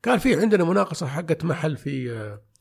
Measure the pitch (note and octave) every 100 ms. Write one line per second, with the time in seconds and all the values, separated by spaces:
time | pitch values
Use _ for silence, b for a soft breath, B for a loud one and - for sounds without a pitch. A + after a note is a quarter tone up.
0 | A#3+ A#3 C4 D#3+ A3 G3+ E3 G3 F#3+ E3
1 | C#3+ D3 E3 D#3+ E3 E3 D#3+ C3+ C#3 C3+
2 | B2 A2+ G#2+ G#2 _ _